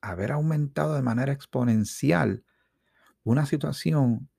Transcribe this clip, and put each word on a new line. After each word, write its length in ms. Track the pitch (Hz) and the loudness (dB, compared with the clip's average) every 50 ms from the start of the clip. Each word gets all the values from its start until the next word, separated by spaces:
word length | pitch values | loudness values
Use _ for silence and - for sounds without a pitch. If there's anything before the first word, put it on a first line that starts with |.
haber 320 | - 104 92 87 95 117 139 | -10 -10 -6 -4 -4 -2 -2
aumentado 600 | 147 151 160 160 151 147 143 139 - 151 151 156 | 0 0 0 0 -2 -2 -4 -2 -2 -2 -2 0
de 60 | 143 131 | 0 0
manera 300 | 123 113 117 131 135 139 | 0 0 0 0 -2 -2
exponencial 1120 | 139 - - - 127 123 123 113 110 104 104 - - - 139 165 170 147 107 98 - _ _ _ _ _ _ _ _ _ _ _ _ _ _ _ _ _ | -4 -8 -6 -4 -2 2 2 2 2 2 0 -4 -4 0 2 2 4 2 0 0 -2 _ _ _ _ _ _ _ _ _ _ _ _ _ _ _ _ _
una 240 | 113 117 143 151 | 2 2 2 2
situación 800 | 139 - 147 139 147 143 - - 165 160 151 135 123 117 110 139 - _ | 0 0 -2 -2 -4 -6 -2 -2 0 2 2 4 2 2 0 -4 -12 _